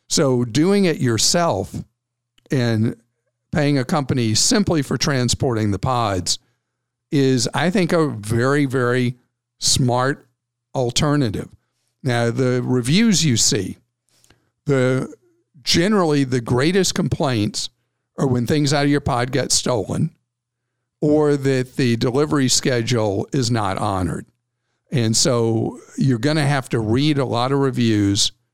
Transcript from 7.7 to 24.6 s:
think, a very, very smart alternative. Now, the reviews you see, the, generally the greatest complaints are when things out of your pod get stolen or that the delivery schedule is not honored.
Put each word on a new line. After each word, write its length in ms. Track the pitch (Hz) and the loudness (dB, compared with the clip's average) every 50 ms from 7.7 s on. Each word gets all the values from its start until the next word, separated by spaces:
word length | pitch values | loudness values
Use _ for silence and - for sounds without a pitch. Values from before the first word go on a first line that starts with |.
think, 220 | 180 214 175 156 | 0 0 0 0
a 160 | 180 165 156 143 | 0 0 0 -2
very, 560 | 120 110 101 104 113 117 123 135 143 147 143 | -4 -6 -6 -4 -2 0 2 2 2 0 0
very 520 | 131 123 135 123 120 123 127 123 120 123 _ _ _ _ _ _ _ _ - | 0 -2 -2 0 0 0 0 0 -2 -4 _ _ _ _ _ _ _ _ -6
smart 680 | - - - - 135 123 120 123 127 135 151 - - _ _ _ _ _ _ _ _ _ - | -2 0 0 2 2 0 0 0 0 -2 -4 -6 -10 _ _ _ _ _ _ _ _ _ -6
alternative. 760 | 143 127 120 - - 160 147 147 147 135 110 92 - - - - - _ _ _ _ _ _ _ _ | -4 -4 -2 -2 0 0 0 2 0 0 -2 -4 -6 -10 -12 -16 -20 _ _ _ _ _ _ _ _
Now, 280 | - 131 120 120 117 117 | -4 -2 0 0 0 0
the 320 | 117 123 131 127 123 127 | 0 0 0 0 0 0
reviews 600 | 123 127 127 127 117 127 156 202 233 226 190 147 160 | -2 -2 -2 -2 0 2 2 2 4 2 2 2 2
you 120 | 151 117 | 0 2
see, 400 | 101 - - 139 107 95 95 - - _ _ _ _ _ _ _ _ _ _ _ _ _ _ _ _ - | 2 0 0 0 -2 -4 -6 -10 -14 _ _ _ _ _ _ _ _ _ _ _ _ _ _ _ _ -4
the, 480 | 147 139 131 127 127 131 131 - - - - _ _ _ _ _ _ _ 135 | -2 0 2 2 2 0 -2 -4 -6 -10 -18 _ _ _ _ _ _ _ -10
generally 600 | 117 - - 170 170 208 220 202 175 156 147 143 139 | -4 0 0 2 2 2 2 2 2 2 2 0 0
the 160 | 127 131 127 | 0 -2 -2
greatest 540 | 113 - 127 123 139 165 180 196 180 - - | -2 0 0 0 0 2 2 0 0 0 -2
complaints 720 | - 165 139 - - 170 135 123 107 104 - - - - - _ _ _ _ _ _ _ _ _ | -2 -2 -2 -2 -2 -2 -2 0 0 -2 -2 -4 -6 -10 -10 _ _ _ _ _ _ _ _ _
are 100 | - 147 | -2 0
when 200 | 135 120 123 120 | 0 0 0 0
things 260 | 110 160 147 151 135 | 0 0 0 2 2
out 120 | 156 143 143 | 2 2 2
of 60 | 143 | 2
your 100 | 143 139 | 2 0
pod 300 | - - 135 120 123 131 | 0 0 -2 -2 -2 -2
get 220 | 127 131 117 113 | -2 -2 -2 0
stolen 580 | - - - - 123 107 92 - - 90 - 160 _ _ _ _ _ _ _ _ _ _ _ _ _ _ _ _ _ - | -2 -2 0 -2 -2 -2 -2 -4 -4 -2 -4 -4 _ _ _ _ _ _ _ _ _ _ _ _ _ _ _ _ _ -2
or 360 | 160 151 151 151 151 147 143 | 0 2 4 4 4 2 2
that 400 | 139 127 135 135 127 127 127 - | 2 2 0 0 0 -2 -4 -2
the 200 | - 135 120 120 | 0 0 2 2
delivery 520 | 117 123 131 113 143 151 151 156 143 131 123 | 0 0 0 0 0 0 0 2 0 2 2
schedule 800 | - - - 139 127 120 113 113 123 113 107 104 98 104 - - | 0 0 0 0 0 0 0 0 0 0 0 0 -2 -2 -4 -4
is 180 | - 143 123 113 | -2 -2 -2 0
not 280 | 123 113 104 95 95 - | -2 -2 -2 -2 -2 -2
honored. 480 | 107 107 98 92 90 80 - - - _ _ _ _ _ _ _ | -2 -2 -2 -2 -2 -2 -4 -6 -10 _ _ _ _ _ _ _